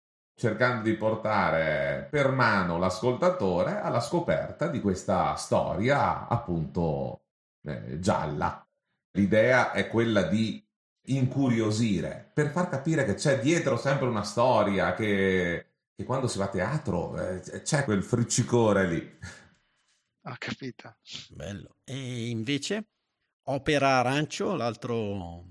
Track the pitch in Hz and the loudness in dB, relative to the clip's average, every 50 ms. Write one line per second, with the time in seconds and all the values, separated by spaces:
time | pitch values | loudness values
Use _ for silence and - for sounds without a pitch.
0 | _ _ _ _ _ _ _ - - 113 104 104 123 123 113 113 104 110 104 - | _ _ _ _ _ _ _ -2 -2 -2 2 2 2 2 2 0 0 0 0 2
1 | 107 110 110 - - 107 107 101 87 80 80 80 80 78 76 71 71 71 71 71 | 0 0 0 0 -2 0 2 2 2 2 2 2 2 2 0 0 0 -2 -2 -4
2 | - - - 143 139 131 131 131 120 113 104 98 90 87 85 85 90 92 - - | -6 -2 0 2 2 2 2 4 4 4 4 2 2 0 0 0 0 0 0 0
3 | - 127 123 - - 180 180 - 104 95 90 87 92 - 202 208 - - - 120 | 0 0 0 2 2 2 2 2 0 0 2 2 0 0 -2 -2 -4 -2 -2 -2
4 | - - 175 170 - - - - - - - - 151 170 143 104 - 101 90 - | -2 0 -2 -2 0 2 0 0 -2 -4 -6 -4 -4 -4 -2 0 0 0 0 0
5 | - - 95 90 82 73 - - - - 117 - - - - 87 107 127 143 135 | -2 0 0 2 2 0 -2 -4 -2 0 0 0 0 0 -2 0 2 2 2 2
6 | 107 90 78 - - - 117 110 - - 87 82 78 67 - 90 85 80 71 69 | 2 0 0 -2 -2 -2 -2 -2 0 -4 -4 -4 -4 -4 -2 -2 0 0 0 -2
7 | 65 60 57 - _ _ _ _ _ _ _ _ - 76 71 57 53 60 65 80 | -4 -6 -8 -12 _ _ _ _ _ _ _ _ -12 -10 -10 -10 -8 -8 -8 -2
8 | 92 - 85 - 78 76 73 76 87 85 - - - _ _ _ _ _ _ _ | 0 0 0 0 -2 -4 -4 -2 -2 -4 -4 -6 -16 _ _ _ _ _ _ _
9 | _ _ _ 92 101 92 104 110 113 123 131 123 - - - 98 95 - - 113 | _ _ _ 2 2 4 6 4 6 6 6 4 4 2 0 -2 -4 0 0 2
10 | 117 117 107 101 87 80 98 113 113 104 - - - _ _ _ _ _ _ _ | 2 4 2 2 2 2 2 0 0 -2 -4 -8 -14 _ _ _ _ _ _ _
11 | _ - 131 139 127 - - 139 139 123 113 113 110 104 104 107 120 110 98 82 | _ -4 0 0 0 0 2 2 2 2 4 2 2 0 2 2 2 2 2 0
12 | 76 76 - - - - _ 151 151 147 - 175 180 - 139 135 - 165 160 147 | -2 -4 -8 -10 -16 -6 _ -2 0 0 0 -2 -2 -2 -4 -4 -2 0 0 0
13 | 127 101 98 - - 151 131 117 117 147 170 160 131 139 131 113 - 135 - 139 | 0 0 -2 0 2 2 2 4 2 2 2 2 2 0 -2 0 0 0 0 0
14 | 135 120 113 104 98 - - 123 120 131 120 107 101 98 98 92 85 90 90 - | 0 0 0 -2 -4 -2 0 2 2 4 4 4 4 2 2 2 2 0 0 0
15 | 110 104 101 95 95 95 95 92 90 87 82 - - _ _ _ _ _ _ - | 0 0 2 2 4 4 4 2 2 0 -2 -4 -8 _ _ _ _ _ _ -12
16 | 98 107 127 135 127 120 - 95 98 - - 92 90 - 151 151 - 107 90 85 | -6 -4 -2 -2 -2 -2 -2 -2 -4 -2 -2 -2 -2 -2 -2 -4 -2 -2 -2 -2
17 | 82 85 - 80 90 92 92 92 - - - 98 - - 160 143 139 - 104 95 | -2 -4 -6 -6 -6 -6 -6 -8 -10 -10 -12 -8 -4 -2 0 0 2 2 0 0
18 | 90 - - 117 117 - - - 113 - 117 120 113 107 101 98 95 87 82 78 | 0 0 0 0 0 0 0 0 0 2 4 4 4 6 4 4 2 2 0 -2
19 | - - - _ - - - - - _ _ _ _ _ _ _ _ _ _ _ | -4 -8 -16 _ -16 -16 -16 -18 -20 _ _ _ _ _ _ _ _ _ _ _
20 | _ _ _ _ _ 175 127 - - 120 113 - 139 127 - - - 113 107 _ | _ _ _ _ _ -16 -14 -10 -8 -8 -8 -8 -10 -12 -14 -14 -20 -20 -20 _
21 | _ - - - - - - - 73 90 101 95 - - _ _ _ - 131 135 | _ -18 -16 -16 -16 -18 -16 -12 -10 -10 -10 -12 -14 -18 _ _ _ -12 -12 -10
22 | 135 123 127 120 113 120 117 113 110 123 143 139 - - 202 220 214 - _ _ | -8 -8 -6 -6 -4 -4 -4 -4 -2 -2 -2 -2 -2 -4 -4 -6 -6 -10 _ _
23 | _ _ _ _ _ _ _ _ _ - 135 135 127 160 151 139 135 135 135 127 | _ _ _ _ _ _ _ _ _ -6 -6 -2 0 0 2 4 4 4 4 4
24 | 120 123 139 147 151 147 - - 202 214 190 139 117 120 110 - - 120 120 113 | 4 2 2 0 0 -2 -4 -4 -2 -2 -2 -2 -2 -4 -4 -6 -6 -4 -4 -2
25 | 107 101 101 101 87 85 85 87 87 90 | -2 -4 -4 -6 -8 -10 -12 -14 -16 -12